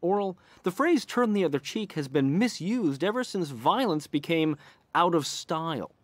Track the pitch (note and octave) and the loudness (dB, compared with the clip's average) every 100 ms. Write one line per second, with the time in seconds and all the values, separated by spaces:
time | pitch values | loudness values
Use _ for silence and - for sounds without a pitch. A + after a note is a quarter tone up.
0 | E3+ G3+ G3 F3+ _ - - F3+ D4 E4+ | 0 0 -2 -6 _ -8 -6 0 2 2
1 | - - A#3+ G#3 F3+ C#3+ - - G#3 - | 2 0 2 4 2 0 -4 -6 -6 -6
2 | C#3 C#3 C3+ D#3 A#3+ - D#3+ A#3+ G3 C3+ | -2 2 2 2 0 -2 -4 0 0 0
3 | E3+ A3+ A#3+ G3+ E3 C3 B2 G3 C4 D#3 | 0 0 -2 -4 -4 -2 0 2 2 -2
4 | D3 D3+ C#3+ E3+ D#3+ D3 - - _ - | -2 -6 0 0 2 -2 -8 -20 _ 2
5 | F3 E3+ C#3 - - D#3+ E3 D3+ E2+ _ | 4 4 0 -8 -6 -4 -4 -6 -8 _